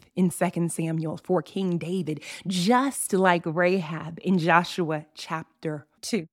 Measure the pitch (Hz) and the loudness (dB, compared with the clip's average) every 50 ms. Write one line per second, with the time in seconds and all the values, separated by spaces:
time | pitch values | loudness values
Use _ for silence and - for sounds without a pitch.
0 | - _ _ 175 190 175 - - 180 - - 170 170 165 - - 170 160 160 160 | -20 _ _ 0 2 2 2 0 -2 -2 0 -2 -2 -2 -2 -4 -4 -2 -2 -4
1 | 160 151 - - - - 185 170 151 - - 190 190 185 175 165 160 165 185 190 | -4 -4 -8 -8 -2 0 0 0 0 -2 -4 -4 -2 0 -2 -2 -2 -4 -4 -4
2 | 165 147 156 143 - - - - - - 190 180 175 202 247 247 269 277 254 - | -4 -4 -6 -8 -10 -12 -14 -10 -6 -4 -2 0 4 4 4 4 4 0 -2 -4
3 | - - - 185 190 185 175 175 170 170 151 175 175 180 185 196 165 147 165 156 | -4 0 2 4 4 4 4 2 0 -2 0 2 2 2 2 0 -2 -4 -8 -10
4 | - 160 165 - - 180 190 175 156 170 165 170 180 - - - 175 151 160 151 | -10 -12 -12 -6 0 2 2 4 4 6 6 6 6 4 -2 -4 -2 -2 -2 -4
5 | 156 - _ - - - 170 160 - - _ _ - 160 151 147 - _ _ _ | -6 -10 _ -16 -10 -8 -8 -8 -8 -12 _ _ -8 -8 -8 -8 -10 _ _ _
6 | - - - 202 160 - | -6 -4 -2 -4 -4 -6